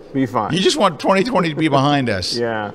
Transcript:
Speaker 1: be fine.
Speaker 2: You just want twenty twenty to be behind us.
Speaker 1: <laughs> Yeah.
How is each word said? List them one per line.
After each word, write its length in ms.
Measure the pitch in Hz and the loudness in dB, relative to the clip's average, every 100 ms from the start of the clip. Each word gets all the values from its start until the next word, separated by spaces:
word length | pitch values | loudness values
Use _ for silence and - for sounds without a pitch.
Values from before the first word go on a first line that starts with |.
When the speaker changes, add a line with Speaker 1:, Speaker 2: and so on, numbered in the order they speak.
| - | -8
Speaker 1:
be 120 | 139 131 | -4 -2
fine. 260 | 117 104 | 0 -2
Speaker 2:
You 80 | 165 | 0
just 160 | 202 302 | 0 2
want 240 | 196 151 | 0 0
twenty 240 | 277 190 | 0 2
twenty 240 | 240 196 170 | 2 0 0
to 80 | 147 | 0
be 100 | 156 | 2
behind 400 | 139 139 143 123 | 2 2 2 0
us. 260 | 98 92 120 | -2 -4 -2
Speaker 1:
<laughs> 20 | |
Yeah. 320 | 117 110 104 | -2 -2 -4